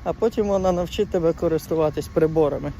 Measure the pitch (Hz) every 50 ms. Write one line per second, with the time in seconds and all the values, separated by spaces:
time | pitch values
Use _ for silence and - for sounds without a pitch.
0 | - 180 160 - - 233 - - 214 202 196 196 185 185 180 175 175 175 - -
1 | 208 196 - 185 165 165 165 - - 170 160 156 - - 170 160 156 151 147 151
2 | 147 - - 170 160 156 160 160 156 143 139 135 139 147 -